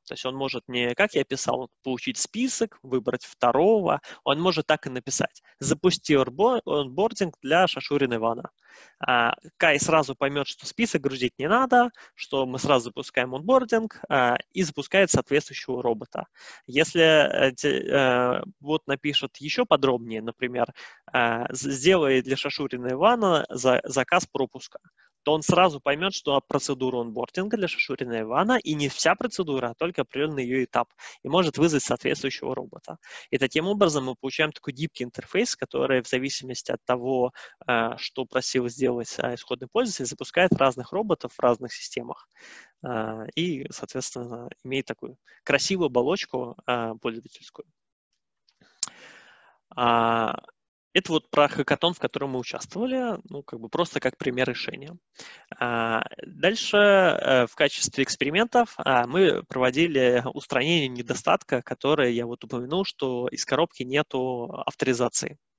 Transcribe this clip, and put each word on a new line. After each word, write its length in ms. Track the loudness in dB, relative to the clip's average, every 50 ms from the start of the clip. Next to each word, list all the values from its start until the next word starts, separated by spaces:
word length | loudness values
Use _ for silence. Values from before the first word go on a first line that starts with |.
| _
То 80 | -14 -12
есть 120 | -10 -8
он 100 | -8 -6
может 320 | -4 -6 -6 -6 -8 -8
не, 260 | -6 -4 -2 -2 0 0
как 180 | 0 0 2 2
я 100 | 0 -2
писал, 340 | -2 -4 -4 -2 -2 -4
вот 140 | -4 -6 -10 _ _ -6
получить 340 | -6 -6 -4 -4 -6 -6
список, 600 | -4 -6 -6 -2 -2 -2 -2 -2 -2 -4 -4 -6 _ -6
выбрать 400 | -4 -4 -2 0 -2 -4 -4 -6
второго. 760 | -14 -4 0 2 4 4 6 4 4 4 4 2 0 -2 -2 -4 -10 -20 -4 _
Он 160 | 0 0 2
может 260 | 2 2 2 2 2
так 200 | 2 0 0 -2
и 20 | -6
написать: 520 | -8 -8 -6 -6 -4 -4 -4 -4 _ -12 _ _ _ _
«Запусти 560 | -4 -2 0 2 2 2 2 2 2 2 4
орбо-, 460 | 4 2 2 0 2 2 2 2 0 -2
онбординг 680 | -2 -2 -2 -2 -2 -2 -2 -2 -2 -2 -4 -4 -4 -4 _
для 260 | -2 2 4 4 4
Шашурина 480 | 2 0 -4 -4 -2 0 0 0 0 0
Ивана». 340 | 0 0 -2 -2 -4 -8 -12 _ _ _ _ -20 -20 -20 -20 _ _
А, 340 | 0 2 4 4 4 2 0 -2 -8 -16 -2
Кай 220 | 2 4 4 4 4
сразу 360 | 2 4 4 4 2 0 -2
поймёт, 320 | -4 -2 -2 -2 -2 -4
что 180 | -4 -8 -12 -14
список 360 | -10 -4 -4 -2 0 0 -2
грузить 320 | -2 -2 -2 -2 -4 -4 -4
не 100 | -4 -2
надо, 440 | 0 2 2 4 4 4 4 4 4 -2 -10 -20 -20 _
что 300 | -18 -10 -4 -2 -2 -2
мы 140 | -2 -2 -2
сразу 260 | 2 4 4 4 4
запускаем 480 | 0 -6 -10 -12 -4 -2 -2 -2 -2 -4
онбординг, 680 | -4 2 4 4 4 4 2 0 0 0 -2 -8 -12 -4 0
а, 280 | 2 4 4 4 2 0 -2 _ -4
и 100 | -2 -2
запускает 460 | -2 -4 -8 -4 0 4 4 4 4
соответствующего 680 | 4 2 2 2 0 0 0 -2 -8 -10 -8 -6 -6 -2 0
робота. 440 | 0 0 -2 -4 -8 -10 -10 -10 -12 _ -20 -20 -20 -20 -20 _
Если, 340 | -2 0 0 0 2 4 4
э, 500 | 6 8 8 8 6 4 4 2 2 2 2
те-, 260 | 0 0 0 0 0 0 0
э, 540 | 2 4 4 4 4 4 2 2 0 -2 -4 -8 -14 _
бот 280 | -6 -4 -4 -4 -2
напишет 500 | -4 -4 -4 -2 -2 -2 -2 -4 -4 -8
ещё 280 | -10 -8 -4 -2 -2 2
подробнее, 560 | 2 4 4 4 2 2 0 -2 -6 -8 -8
например, 520 | -8 -8 -8 _ -6 -4 -2 -2 -2 -2 -4 -10 -20 -20 -20 _ _ -2
а, 340 | 0 2 2 2 0 -2 -4 -6 -6
з-, 180 | -6 -4 -4
«Сделай 500 | -4 2 4 4 4 6 4 4 4 2
для 140 | 2 0 -2
Шашурина 540 | -2 -2 -4 -4 -6 -6 -6 -6 -6 -4 -4
Ивана 540 | 0 2 4 4 4 4 4 4 4 2 0 -2
за-, 320 | -6 0 2 4 4 4 2
заказ 400 | 0 -2 -2 0 2 2 2 2
пропуска», 540 | 0 -2 -4 -4 -4 -6 -10 -18 -18 -20 -20 _ _ _ _ _ _ _ _ _
то 100 | 0 0
он 80 | 2
сразу 400 | 2 2 4 6 4 4 2 0
поймёт, 320 | -2 -2 -2 0 -2 -4 -6
что 260 | -4 -2 0 0 0 0
процедура 540 | 0 -2 -2 -2 -4 -4 -2 -2 -2 -2 -4
онбординга 560 | -4 -6 -6 -6 -8 -6 -6 -6 -4 -4 -2
для 100 | -2 -2
Шашурина 540 | -2 -2 -4 -4 -4 -6 -6 -6 -4 -4 -4
Ивана, 360 | -4 0 0 0 2 2 2
и 160 | 0 0 -2 -2
не 140 | -2 -2
вся 280 | -2 -2 0 2 2 2
процедура, 520 | 2 -2 -4 -4 -4 -4 -2 -2 -2 -2 -4
а 20 | -4
только 260 | -4 -6 -4 -2 -4 -6
определённый 420 | -4 -4 -4 -4 -2 -4 -4 -4
её 180 | -2 -2 -2 -2
этап, 240 | 0 0 -2 -2 -2 _ _ -20 -20 -20 -14 -6
и 40 |
может 300 | 0 2 2 2 2 2
вызвать 260 | 2 2 2 2 0 0
соответствующего 720 | -2 -4 -2 -2 -2 -2 -2 -4 -6 -6 -6 -6 -6 -6
робота. 420 | -8 -8 -12 -16 -18 -16 -16 -18 -18 _ -20 -20 -20 -6 -4
И 80 | -2
таким 300 | 0 0 0 0 0 0
образом 380 | 0 2 4 4 4 4 2 -2
мы 100 | -2 -4
получаем 360 | -6 -6 -6 -2 -2 -2 -2 -4
такой 200 | -6 -10 -10 -6
гибкий 300 | -6 -6 -6 -6 -8 -8
интерфейс, 520 | -8 -8 -12 -10 -4 -2 -2 0 -2 -4
который 440 | -6 -8 -6 -4 -2 0 2 2 0
в 60 | 0
зависимости 640 | 0 -2 -2 -2 -4 -6 -8 -8 -10 -10 -8 -6 -6
от 80 | -6 -4 _
того, 480 | -2 -2 -2 -2 -2 0 0 0 -2 -4 -8 -18 -20 -20 _ -2
э, 300 | 0 0 0 0 -2 -4
что 280 | -8 -10 -10 -8 -8 -8
просил 440 | -4 -2 -2 -2 0 0 -2 -2 -2
сделать, 440 | -2 0 0 0 0 -2 -6 -6 -6 -4
э, 160 | -4 -4 -4
исходный 320 | -6 -8 -8 -8 -8 -8 -4
пользователь, 340 | -2 -2 -2 -2 -4 -6 -6
запускает 480 | -8 -8 -10 -12 -2 2 2 4 4 4
разных 400 | 4 4 4 2 0 -6 -6 -4
роботов 400 | -4 -2 -2 -2 -2 -4 -8 -4
в 40 | 2
разных 320 | 4 4 4 2 -2 -8 -12
системах, 560 | -12 -14 -10 -10 -10 -10 -10 -12 -14 -16 _ _ _ -20 -20 -20 -20 -20 _ _ _ -8
э, 380 | -6 -4 -4 -4 -4 -6 -10 -12 -8 -4
и, 320 | -4 -2 -2 -4 -4 -8 -10
соответственно, 800 | -10 -12 -12 -8 -8 -8 -8 -8 -8 -10 -10 -10 -10 -12 -12 -14 -16 -14 -8
имеет 220 | -4 -4 -4 -4
такую 320 | -4 -8 -10 -12 -14 -14 -18 _ _ _ _ _
красивую 440 | 0 0 0 0 0 0 0 0
оболочку, 680 | 2 2 2 2 2 0 -2 -4 -6 -8 -8 -8 -8 -12 -8 -4
э, 260 | -4 -2 -2 -2 -4 -6 -6
пользовательскую. 640 | -6 -6 -6 -8 -12 -18 -20 -20 -20 -20 -20 -20 -20 _ _ _ _ _ _ _ _ _ _ _ _ _ _ _ _ _ _ _ _ _ _ _ -10 -10 -10 -16 -20 -20 -20 -20 -20 -20 -20 _ _ _ _ _ _ _ -4
А, 640 | 0 2 2 4 4 4 2 2 2 0 -2 -4 -6 -12 -18 _ _ _ _ _ _ _ _ -2
это 180 | -2 0 0
вот 180 | -2 -4 -4 _
про 180 | 4 4 4
хакатон, 460 | 4 2 -2 -2 0 0 0 0 -2 -2
в 60 | -2
котором 320 | -4 -6 -4 -6 -6 -4
мы 80 | -6 -6
участвовали, 800 | -6 -8 -10 -10 -10 -10 -8 -6 -4 -4 -4 -4 -4 -6 -6 -8 -10 -14
ну, 140 | -14 -14 -12
как 160 | -12 -14 -14
бы 100 | -8 -6
просто 300 | -4 -2 -2 -2 -4 -2
как 180 | -2 -4 -4
пример 320 | -2 -4 -2 0 0 0 -2
решения. 480 | -2 -4 -8 -10 -10 -12 -14 -16 -18 -20 _ _ _ -20 -20 -20 -20 -20 -20 _ -8 -6
А, 440 | -4 -2 -2 -2 0 0 0 -2 -2 -6 -10 -14 -16
дальше, 520 | -16 -4 0 0 0 0 0 -2 2 4
э, 720 | 6 8 8 8 8 6 4 4 2 2 4 4 4 4
в 80 | 2 2
качестве 480 | 0 0 0 2 -2 -4 -2 0 -2 -2
экспериментов, 720 | -2 -2 -2 -2 0 0 0 0 4 4 2 2 2 -2
а, 300 | -4 0 2 4 4 2
мы 360 | 2 2 4 4 4 4 2 -4
проводили 800 | -4 0 2 2 2 2 2 0 2 2 4 4 4 4 2 0 -2 -6
устранение 540 | -10 -6 -2 0 0 2 2 2 2 0 -2
недостатка, 720 | -4 -6 -6 -6 -6 -2 0 0 0 0 0 -2 -4 -4
который 520 | -4 -6 -8 -4 0 0 2 2 2 2 0
я 120 | 0 -4
вот 180 | -6 -8 -12 -10
упомянул, 420 | -10 -8 -8 -6 -4 -4 -4 -4
что 420 | -4 -6 -6 -6 -4 -4 -4 -4 -6
из 160 | -6 -8 -6
коробки 380 | -2 0 0 0 -2 _ -8 -6
нету 800 | -2 -2 -2 -2 -2 -2 -4 -2 -2 -4 -6 -8 -8 -10 -8 -8
авторизаций 720 | -8 -4 -2 0 0 2 2 0 0 0 -4 -6 -6 -10 -14 _ _ _